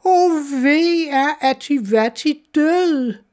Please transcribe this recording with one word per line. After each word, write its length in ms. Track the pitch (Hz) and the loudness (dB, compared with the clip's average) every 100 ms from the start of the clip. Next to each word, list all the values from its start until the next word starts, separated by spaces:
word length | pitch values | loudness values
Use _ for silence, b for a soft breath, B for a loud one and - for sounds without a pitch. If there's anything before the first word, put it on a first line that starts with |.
o 240 | 370 370 359 320 285 277 | 2 4 4 0 -4 -2
ve, 460 | 262 302 339 330 311 | 2 2 2 0 -2
er 200 | 269 277 302 | -2 -2 0
Ativati 1000 | 269 262 - 285 202 220 220 247 311 294 _ | -2 -2 -2 -4 -2 -2 -2 -2 -4 -4 _
død?" 600 | 311 302 349 359 294 247 208 _ | 0 0 2 0 -2 -4 -8 _